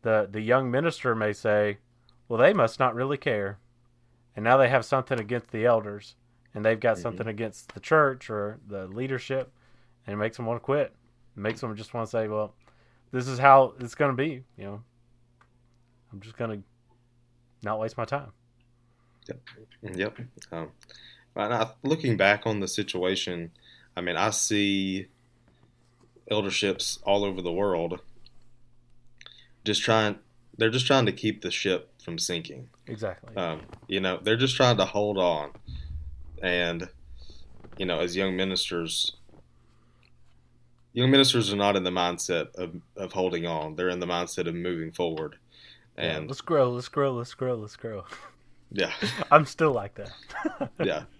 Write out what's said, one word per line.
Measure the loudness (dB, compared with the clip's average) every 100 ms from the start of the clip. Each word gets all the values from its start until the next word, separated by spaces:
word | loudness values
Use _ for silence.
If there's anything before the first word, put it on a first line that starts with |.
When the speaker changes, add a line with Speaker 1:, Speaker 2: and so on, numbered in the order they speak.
Speaker 1:
the, | 2 2 2
the | -4
young | 2 2 4
minister | 0 0 -2 -2
may | 0 0
say, | 0 2 4 2 -2 _ _ _ _ _
"Well, | 6
they | 6
must | 6 2 2
not | 0
really | 0 -2 -2
care." | 0 0 -2 -8 _ _ _ _ _ _ _ -2
And |
now | 4 6
they | 8
have | 4
something | 2 -2 0 -4
against | -2 -6 -4
the | 2
elders, | 4 4 0 -12 -14 _ _ _ _
and | 0
they've | 2 4
got | 2 0
Speaker 2:
Mm-hmm. |
Speaker 1:
something | -4 -6 -6
against | -4 -8 -8 -18
the | -16
church | 2 4 4 0 -6
or | -4 -4 -8 -12
the | -12 -8
leadership, | -6 -4 -4 -2 -4 -4 _ _ -20 _ _ -8
and |
it | -4
makes | -4 -2
them | -4
wanna | -4
quit. | 0 0 0 _ _ _ _ -6
It |
makes | -4 -4
them | -8 -8
just | -8
wanna | -6 -2
say, | -2 -2
"Well, | -2 -4 -8 -20 _ _ _ _
this | -6 -4
is | 6
how | 10 10 10 0
it's | -12
gonna | 0 2
be, | 2 -2 -4 -14 -14
you |
know. | -12 -12 -16 _ _ _ _ _ _ _ _ _ _ _ _
I'm | -18
just | -18 -8
gonna | -6 -6 -12 _ _ _ _ _ _ _ _ _
not | -4 -2
waste | -4 -4
my |
time." | -4 -4 -6 _ _ _ _ _ _ _ _ _ -16
Speaker 2:
Yep. | -14 -16 -20 -20 _ -12
Yep. | -6 -6 -6 -16 -18 -14
Um, | -12 -12 _ -20 -20 -20 -20 _ -6
and | -2
I, | 0 -2 -4
looking | -2 0 0 4
back | 4 4 0
on | -2
the | -2
situation, | -4 -4 -2 0 0 -4 -6 -10 _ -20 -20 _ -6
I |
mean, | -4 0
I | 0
see | 0 0 2 2 0 -2 -4 -8 _ _ _ _ _ _ _ _ _ _ _ -2
elderships | -2 0 0 0 0 -4 -4
all | 2 2
over | 2 -2
the | -4
world | 0 0 0 -2 -6 -12 -20 -20 -20 -20 -20 -20 -20 _ -20 -20 -20 -20 -20 -20 -8
just | -2 0
trying, | 4 4 4 -2 _ _ -20 0
they're | 2
just | 2 4
trying | 4 4
to |
keep | 0 -2 -2
the | -6
ship | -2 0 -2 -4 _
from | -10 -6
sinking. | -4 -4 -6 -16 -18 _ -14
Speaker 1:
Exactly. | -8 -8 -8 -10 -6
Speaker 2:
Um, | -4 -6 -12 -20 -4
you | -2
know, | 0 0
they're | 0 2
just | 2 4
trying | 4 6
to |
hold | 2 2 0 2
on. | 2 2 -4 -12 -14 -12 -10 -10 -10 -12 -14 -6
And, | -2 0 0 -2 -8 -14 -18 -16 -14 -16 -16 -18 -16 -6
you | -2
know, | 0
as | 0
young | 0 -2 0
ministers, | -2 -2 -2 -4 -4 -4 -4 -6 -20 -20 -20 _ _ _ _ _ _ -20 -20 -20 _ _ _ _ _
young | 0 6
ministers | 6 6 4 2
are | 4
not | 4 4
in |
the | 2
mindset | 2 0 0 -2 -2 -2 -8
of, | -10 -10 _ -12
of | -8
holding | -2 -2 -2 -4
on. | -4 -6 -4
They're | -2
in | -2
the | -2
mindset | -2 -2 -4 -4
of |
moving | -4 -6 -6 -8
forward. | -4 -4 -2 -8 -12 _ -20 -20 -20 _ -6
Speaker 1:
Yeah, | -4 -4
Speaker 2:
And | -6
Speaker 1:
let's | -10
grow, | 0 2 2
let's | 0 -6
grow, | -2 0
let's | -2 -8
grow, | -6 -4 -4
let's | -8 -12
grow. | -12 -10 -12
<laughs> | -18 -20 _ -20 -20 _ -4
Speaker 2:
Yeah. | -4 -2 -4 -4 4
Speaker 1:
I'm | 6 4
still | 0 0
like | 0 -4 -12
that. | -16 -16 -14 -8 -8 -6 -10 -4
<laughs> |
Speaker 2:
Yeah. | -4 -4 -6